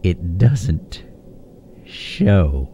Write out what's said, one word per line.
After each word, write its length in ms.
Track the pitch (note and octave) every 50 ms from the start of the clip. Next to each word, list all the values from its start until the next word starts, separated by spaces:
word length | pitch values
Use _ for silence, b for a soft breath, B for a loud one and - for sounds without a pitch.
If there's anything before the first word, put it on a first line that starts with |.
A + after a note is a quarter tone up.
It 360 | - F2+ F2 - F2 F2 E2+ G2
doesn't 640 | A2+ B2 C#3+ B2 - - D#2+ - - - - - - - - - - - - - - - - - - - - - -
show. 840 | - - - - - - - - G#2+ G2+ G2 E2+ C#2+ C2+ C2+ C2 -